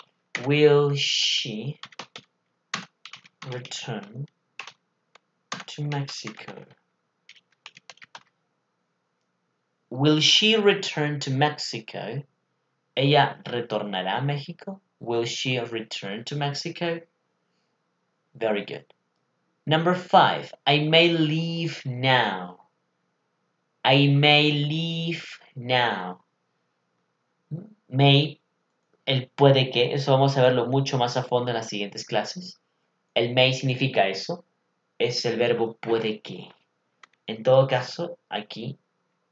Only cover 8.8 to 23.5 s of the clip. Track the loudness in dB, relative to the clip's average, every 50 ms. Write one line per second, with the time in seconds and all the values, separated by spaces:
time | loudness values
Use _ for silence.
8.8 | _ _ _ _ _ _ _ _ _ _ _ _ _ _ _ _ _ _ _ _
9.8 | _ -10 -4 2 4 4 4 4 4 4 4 6 6 4 4 4 6 4 4 2
10.8 | 0 -6 -4 -2 -2 -2 -2 -4 -4 -2 0 2 2 0 0 -2 -8 -10 -10 -10
11.8 | -12 -12 -12 -10 -10 -8 -8 -10 -10 _ _ _ _ _ _ _ _ _ _ _
12.8 | _ _ -4 0 2 4 6 4 4 2 0 -8 -10 -8 -6 -6 -4 -4 -4 -4
13.8 | -4 -4 -6 -4 -4 -2 -4 -2 -2 -4 -4 -6 -8 -12 -16 -16 -14 -16 -16 -16
14.8 | _ _ _ -12 -8 -4 -2 -2 -2 -4 -4 -6 -4 -4 -2 -2 -4 -6 -8 -8
15.8 | -10 -10 -12 -12 -10 -10 -10 -10 -10 -8 -6 -6 -4 -4 -6 -6 -8 -10 -8 -6
16.8 | -6 -6 -6 -6 -10 _ _ _ _ _ _ _ _ _ _ _ _ _ _ _
17.8 | _ _ _ _ _ _ _ _ _ _ -10 -6 -4 -2 -2 -4 -6 -8 -12 -14
18.8 | -14 _ _ _ _ _ _ _ _ _ _ _ _ _ _ _ -4 0 0 2
19.8 | 2 2 0 0 0 4 6 6 6 4 2 -2 -6 -12 -16 -6 -2 0 2 2
20.8 | 2 4 4 6 6 6 4 2 2 0 0 -2 -2 -4 -4 -4 -4 -6 -6 -8
21.8 | -8 -8 -6 -2 2 2 4 4 2 0 -2 -6 -8 -10 -14 -18 _ _ _ _
22.8 | _ _ _ _ _ _ _ _ _ _ _ _ _ _